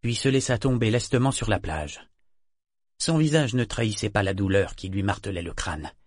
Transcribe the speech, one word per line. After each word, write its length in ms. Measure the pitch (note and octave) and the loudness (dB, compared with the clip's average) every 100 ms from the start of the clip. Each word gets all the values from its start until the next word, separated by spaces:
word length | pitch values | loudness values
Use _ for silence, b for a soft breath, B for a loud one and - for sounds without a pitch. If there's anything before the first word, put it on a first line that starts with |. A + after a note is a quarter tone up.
puis 140 | A#2+ | -2
se 140 | A#2 C#3 | 0 2
laissa 280 | C3+ - A#2+ | 2 2 0
tomber 340 | C3+ B2 A2+ | 2 2 2
lestement 420 | A#2+ - B2+ C3 | 2 2 2 2
sur 180 | C3 - | 2 0
la 100 | G2 | 0
plage. 400 | - D#2 D2+ - - _ _ _ _ _ _ _ _ _ | -2 -6 -8 -12 -20 _ _ _ _ _ _ _ _ _
Son 200 | - D#3+ | 0 2
visage 360 | D#3 D3 C3+ | 4 2 2
ne 100 | B2 | 0
trahissait 460 | A#2 - A#2 G2+ G#2+ | -2 -2 -2 -2 -2
pas 120 | G#2 | 0
la 120 | G2 | 0
douleur 400 | F#2+ G2 G2 F#2 | 0 2 2 2
qui 140 | - F#2+ | -4 -6
lui 140 | F#2+ | -2
martelait 400 | G2 G2 G2+ F#2 | -2 -2 -4 -6
le 100 | E2+ | -8
crâne. 400 | - - D#2 D2+ - | -6 -6 -6 -8 -16